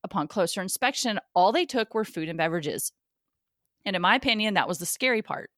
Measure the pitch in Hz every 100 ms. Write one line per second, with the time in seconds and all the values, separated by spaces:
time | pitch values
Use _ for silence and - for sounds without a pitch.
0 | 190 - 151 214 170 - 185 - 262 269
1 | 247 202 - 233 240 277 339 262 220 220
2 | 214 - 160 165 165 170 147 - - _
3 | _ _ _ _ _ _ _ _ 208 185
4 | 180 247 269 220 214 190 127 180 170 -
5 | 262 226 - - -